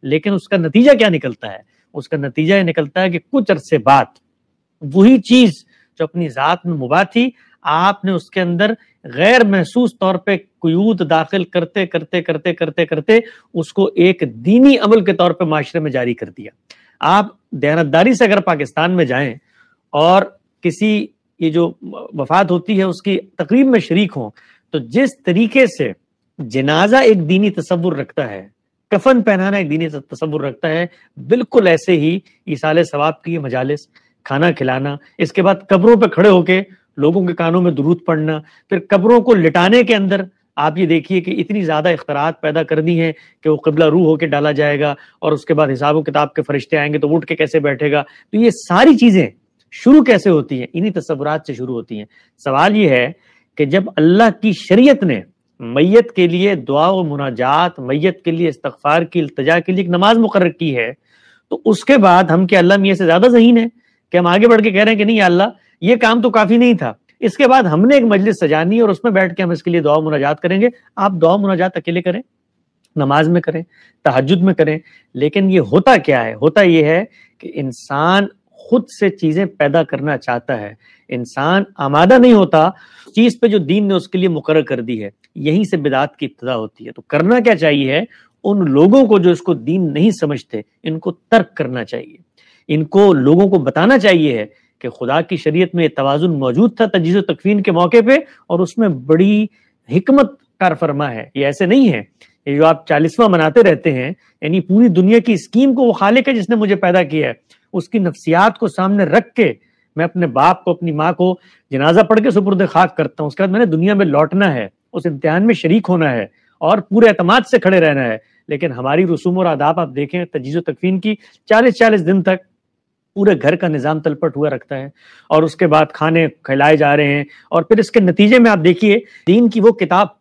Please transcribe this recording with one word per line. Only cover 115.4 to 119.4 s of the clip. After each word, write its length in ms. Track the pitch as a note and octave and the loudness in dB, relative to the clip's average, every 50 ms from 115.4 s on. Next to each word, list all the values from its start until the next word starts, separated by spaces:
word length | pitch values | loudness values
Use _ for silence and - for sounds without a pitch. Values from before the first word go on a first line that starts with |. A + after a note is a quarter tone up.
| G3+ | 0
में 100 | A3+ A3 | 0 0
शरीक 320 | D#3 - E3 F3 A3+ F#3+ | 0 0 0 0 0 0
होना 240 | - F3+ E3+ D#3+ D3 | 0 -2 0 0 -2
है 220 | B2+ A2+ G2+ G2 _ _ _ _ _ _ | -2 -4 -6 -8 _ _ _ _ _ _
और 180 | - D#3+ G3+ G#3+ | -2 0 0 0
पूरे 300 | F3+ _ G3 A3 A3+ A3+ | -2 _ 2 4 4 4
एतमाद 340 | G3+ - F3+ F3 G#3+ B3+ B3 | 4 2 0 2 2 0 0
से 160 | - - A3+ | 0 -2 0
खड़े 200 | - F#3 F#3+ F#3 | 2 2 2 4
रहना 220 | E3+ D#3 C#3+ C#3 | 2 2 0 0
है। 200 | C3 A#2 A2 A2 _ _ _ _ _ - | -2 -4 -6 -8 _ _ _ _ _ -10
लेकिन 220 | D3+ C#3 E3 D#3+ | -8 -6 -6 -6
हमारी 320 | B2+ A#2+ B2 C3 C#3+ E3 F#3+ | -8 -6 -6 -2 0 0 0
रसूम 340 | F3 E3+ D3+ - F#3 F3+ | 0 -2 -2 -2 -4 -2
और 100 | F#3 | -2